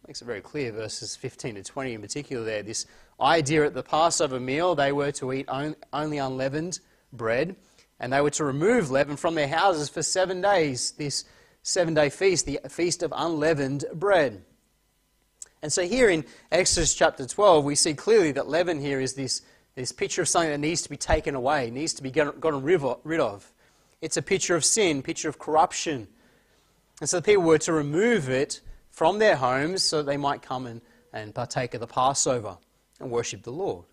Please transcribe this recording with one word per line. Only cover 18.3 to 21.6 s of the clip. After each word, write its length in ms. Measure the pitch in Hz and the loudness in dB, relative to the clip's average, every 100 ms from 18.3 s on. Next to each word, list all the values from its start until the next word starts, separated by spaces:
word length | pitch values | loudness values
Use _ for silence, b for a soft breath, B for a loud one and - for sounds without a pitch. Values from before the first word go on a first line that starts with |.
that 160 | 139 131 | 0 -2
leaven 320 | 151 175 160 | 0 0 -2
here 200 | 143 135 | -2 -2
is 140 | 131 | -4
this, 280 | 135 131 - b b b | -4 -6 -6 b b b
this 160 | - 127 | -10 -10
picture 320 | - 196 - | -6 -4 -2
of 60 | 165 | 0
something 220 | 180 165 | 2 2
that 80 | 147 | 0
needs 240 | 147 165 | -2 -2
to 60 | - | -6
be 80 | 143 | -10
taken 380 | - 160 151 | -2 0 0
away, 360 | 139 127 151 | -2 0 0